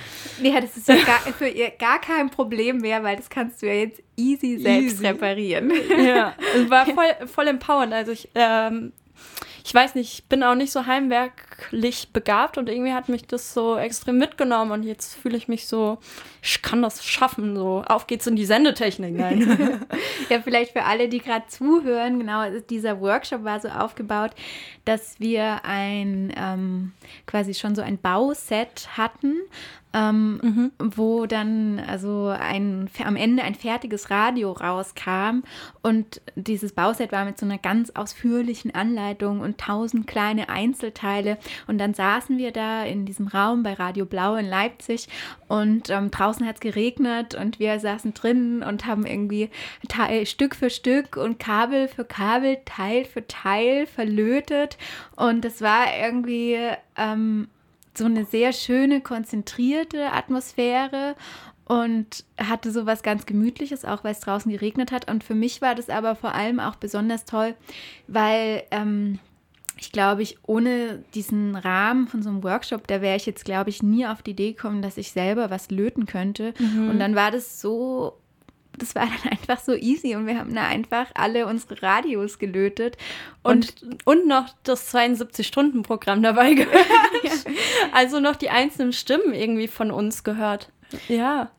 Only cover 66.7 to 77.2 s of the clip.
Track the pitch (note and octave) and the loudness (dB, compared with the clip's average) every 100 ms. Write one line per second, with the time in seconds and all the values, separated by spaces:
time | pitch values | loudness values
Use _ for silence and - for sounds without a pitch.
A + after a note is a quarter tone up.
66.7 | - G3+ G#3 A3 A3+ - G#3+ A3+ A3+ - | -6 -6 -2 -2 -2 -4 -2 -2 -4 -16
67.7 | - - - - - G#3+ A3+ A3 G#3+ - | -18 -18 -20 -4 0 2 2 0 -4 -4
68.7 | G#3+ G#3 G#3 G#3 G3 _ _ _ _ - | -4 -2 -2 -2 -4 _ _ _ _ -14
69.7 | - - G#3 G3 G3+ G#3 - - A3 A#3+ | -12 -6 2 2 2 -2 -6 -2 2 2
70.7 | B3 A#3 - - G#3+ G3 G#3 G#3 G3 F#3 | 0 -2 -8 -10 -8 -2 0 0 -2 0
71.7 | F#3 G#3+ B3 B3 A3+ G#3 G3 F#3 G#3+ - | 2 2 2 0 -2 -2 -2 -2 -2 -2
72.7 | G#3+ - G3 G3 G3 - - - F#3+ G3+ | -6 -2 0 0 0 -2 -8 -4 -2 -2
73.7 | G3+ G#3 A3+ A#3 G#3+ G#3+ G3 G#3 A3 G#3+ | 0 2 2 0 -4 -8 -4 -4 -4 -6
74.7 | G#3 G3 G#3 G3 F#3 F#3 A3 G#3+ F#3+ - | -4 -6 -8 -8 -2 0 0 -2 -4 -4
75.7 | F#3+ A3 - G#3 F#3 G3 G#3 A3+ A#3+ A3 | -2 -2 -2 -4 -2 -4 -4 -6 -2 0
76.7 | A3 G#3+ G#3+ G3+ G#3 | 2 2 2 2 2